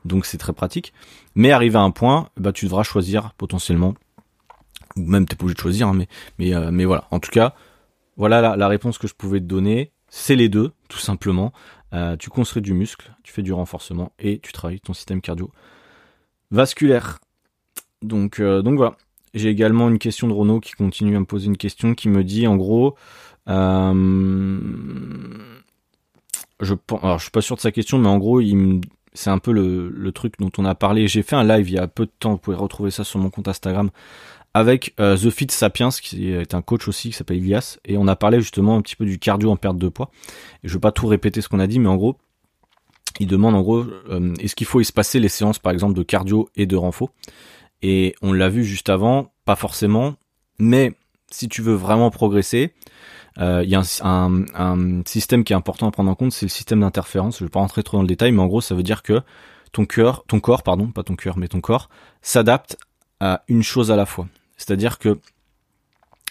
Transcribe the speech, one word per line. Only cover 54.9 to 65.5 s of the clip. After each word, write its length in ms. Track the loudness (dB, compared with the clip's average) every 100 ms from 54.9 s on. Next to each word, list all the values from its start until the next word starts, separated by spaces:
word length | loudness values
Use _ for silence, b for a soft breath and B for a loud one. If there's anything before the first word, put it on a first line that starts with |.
| -2 -4
système 380 | -6 0 2
qui 100 | 2
est 20 | 0
important 320 | 0 -4 -4
à 20 |
prendre 200 | 0 -2
en 40 |
compte, 180 | 0 -2
c'est 120 | -2
le 60 | -6
système 300 | -6 0 2
d'interférence. 580 | 2 0 -4 -4 -4 -4
Je 60 |
vais 60 | -6
pas 100 | -2
rentrer 220 | -2 -2
trop 140 | -2 0
dans 60 |
le 60 | 0
détail, 240 | 2 2
mais 100 | 4
en 40 | 2
gros, 140 | 0
ça 140 | -2
veut 80 | -4
dire 200 | -2 -4
que 200 | 0 0 b b b b b
ton 140 | -4 -2
cœur, 380 | 2 2 2 -2
ton 120 | -2
corps, 220 | 2 0
pardon, 260 | 2 0 -2
pas 140 | -6
ton 140 | -8 -6
cœur, 220 | -6 -6
mais 100 | -6
ton 140 | -6
corps, 260 | -2 -2 -2 b b b
s'adapte 560 | 0 2 4 2 0 -16 -18 _ _ _
à 260 | -4 -4 0
une 140 | 0
chose 280 | 2 0 2
à 60 | 2
la 80 |
fois. 240 | 0 -4 -12 -14 _ _
C'est-à-dire 440 | -6 -2 -2 0
que 180 | 0 0 -4 _ _